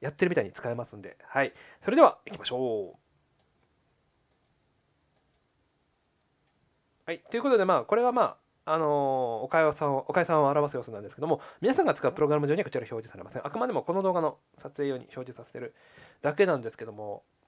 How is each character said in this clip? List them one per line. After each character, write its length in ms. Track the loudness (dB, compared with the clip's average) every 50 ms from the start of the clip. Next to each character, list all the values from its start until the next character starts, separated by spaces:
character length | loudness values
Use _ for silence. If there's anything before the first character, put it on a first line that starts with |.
や 100 | -10 -10
っ 20 | -2
て 120 | 0 0
る 60 | 2
み 60 | 2
た 60 | 0 -2
い 20 |
に 80 | -2 -8
使 180 | -8 -6 -6
え 60 | -6
ま 80 | -6 -8
す 120 | -10 -14
ん 60 | -18 -18
で、 140 | -18 -20 _ -20
は 160 | -6 -2 -2 -2
い。 100 | -2 -4 -10 -20 -20 -20 _ -4
そ 80 | 0
れ 60 | 6
で 60 | 8 8
は、 180 | 6 6 2 _
行 100 | -16 -16
き 20 | -10
ま 60 | -8
し 80 | -8 -4
ょ 400 | -4 -2 -2 -2 -4 -4 -6 -12
う。 20 | _ _ _ _ _ _ _ _ _ _ _ _ _ _ _ _ _ _ _ _ _ _ _ _ _ _ _ _ _ _ _ _ _ _ _ _ _ _ _ _ _ _ _ _ _ _ _ _ _ _ _ _ _ _ _ _ _ _ _ _ _ _ _ _ _ _ _ _ _ _ _ _ _ _ _ _ _ _ _ _ _ _
は 60 | -10 -10
い。 60 | -10 -8 -6
と 80 | -6
い 40 | -2
う 20 | 2
こ 80 | 4
と 80 | 4 4
で、 60 | 6
ま 140 | 4 4 2
あ、 40 | 2
こ 140 | 2 2
れ 60 | 2 4
は 100 | 2 2
ま 100 | 2 2
あ、 140 | 0 0 -6 _ _ _ _ _ -2
あ 100 | 0 0
の 640 | 2 2 2 2 2 0 0 0 -2 -2 -2 -4 -4
ー、 20 |
岡 200 | 0 2 4 4
江 80 | 4 2
さ 140 | 2 0
ん 80 | 0 0
を、 100 | 0 -2 0
岡 140 | 0 0 2
江 20 |
さ 100 | 4 4
ん 80 | 4 4
を 60 | 4
表 220 | 4 2 0 0
す 40 | -2
様 80 | -8 -8
子 80 | -8
な 80 | -12 -14
ん 40 | -14
で 40 | -14
す 60 | -10
け 60 | -8
ど 80 | -2 -2
も、 120 | -2 -2 -2 -10 -12 _
皆 120 | 0 2 2
さ 120 | 4 2
ん 20 |
が 80 | 2 2
使 140 | 2 0 -2
う 40 | 2
プ 80 | 2
ロ 60 | 2
グ 80 | 4 4
ラ 60 | 2
ム 80 | 2 2
上 80 | 0
に 60 | 0 -2
は 20 |
こ 60 | -2
ち 40 | -4
ら 60 | -6
表 140 | -6 -6 -8
示 140 | -10 -10 -12
さ 80 | -16
れ 60 | -18 -18
ま 80 | -14
せ 80 | -12 -12
ん。 80 | -10
あ 20 | -8
く 120 | -6 -4
ま 80 | -4 -2
で 40 | -2
も 120 | -4 -2
こ 80 | -2 -2
の 100 | 0 0
動 100 | 0 0
画 80 | 2
の 180 | 0 -2 -2 -6 _ _ _ -18
撮 180 | -18 -14 -8 -6
影 100 | -4 -4
用 80 | -4
に 80 | -6 -10
表 280 | -12 -14 -14 -14 -14 -16
示 20 |
さ 100 | -18 -20
せ 80 | -18 -16
て 80 | -14
る 120 | -14 -14 -16 _ _ _ _ -20 -20 -20 _ _
だ 140 | -4 -2 2
け 120 | 4 4
な 100 | 4 4
ん 60 | 0 -2
で 60 | -8
す 80 | -10
け 80 | -12 -14
ど 60 | -14
も、 320 | -12 -12 -12 -10 -12 -12 -14 _ _ _ _